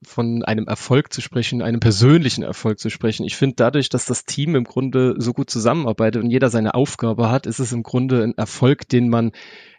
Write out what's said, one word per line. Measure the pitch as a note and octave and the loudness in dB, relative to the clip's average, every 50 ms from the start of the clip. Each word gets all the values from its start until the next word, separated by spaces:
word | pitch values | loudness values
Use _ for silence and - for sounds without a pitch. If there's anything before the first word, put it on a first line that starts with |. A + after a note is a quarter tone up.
| - | -14
von | - - - A#2 A#2 A#2 A#2 - | -12 -6 -4 -2 -2 -2 -2 -2
einem | - A2 G#2+ A2 - | -2 -2 -2 -2 -4
Erfolg | G#2 - - - - C#3 D3+ - | -6 -6 -2 0 2 2 0 0
zu | - - | -6 -12
sprechen, | - - - B2+ A#2 - - A#2+ G2+ | -10 -6 -4 -4 -4 -2 -2 -4 -2
einem | G2+ A#2 A#2+ | -2 -2 2
persönlichen | - A#2 G#2 F#2+ A#2 C3 D3+ E3+ D#3+ B2+ - - F2+ | 2 2 4 6 6 6 8 6 4 2 -2 -2 -6
Erfolg | - F2+ - - A2 G#2+ - | -6 -6 -4 -2 -2 -2 -2
zu | - A2+ | -4 -8
sprechen. | - - - A2+ A2 - A2+ | -6 -2 -2 -2 -2 -2 -4
Ich | E2+ - | -6 -2
find, | - C#3+ C#3 B2 - | 0 0 0 2 2
dadurch, | B2 A#2 C3 D3 C3 - | 2 2 2 0 -2 0
dass | - B2 - | -2 -4 -4
das | - B2 - - | -4 -6 -6 -6
Team | - - - C#3+ D3+ E3+ | -8 -6 -4 -2 0 0
im | C3+ A#2+ | 0 -2
Grunde | - - B2+ C3+ C3 B2 C3 B2+ B2+ A#2 - | -2 -4 -4 -4 -2 0 2 2 2 2 0
so | A#2 A#2 A#2+ | -2 -4 -2
gut | - C#3 - | -4 -4 -4
zusammenarbeitet | - A#2+ G#2+ A#2 C3 E3+ D#3 A#2 G#2+ - A2+ A2 G#2+ A#2+ G#2+ | -2 0 0 2 2 0 0 -2 0 0 0 0 0 0 -2
und | A#2+ | 0
jeder | A#2 B2+ C3 B2+ | 0 2 2 2
seine | A2+ A#2 G#2+ A2 - | 2 0 0 0 0
Aufgabe | B2 C#3 - - - - A2+ A2 G#2 A#2+ A2 | 0 -2 -2 -2 -4 -2 -2 0 0 0 0
hat, | B2 C3 - - | 0 0 -2 -4
ist | A2+ - | -6 -6
es | C3+ A2+ | -6 -6
im | B2 A#2+ | -4 -6
Grunde | A2 - - B2 B2+ C3 C3 A#2+ A2 | -6 -4 -2 -2 0 2 2 0 0
ein | A#2 - - | 0 -2 -4
Erfolg, | A2+ - - - - B2+ D3 - - - | -6 -6 -4 0 2 2 2 2 0 0
den | - B2 B2 A#2+ | 2 2 2 2
man | A#2 A#2 A#2 A2+ - - - - - - - - - | 2 2 0 -2 -4 -8 -20 -20 -20 -20 -20 -20 -20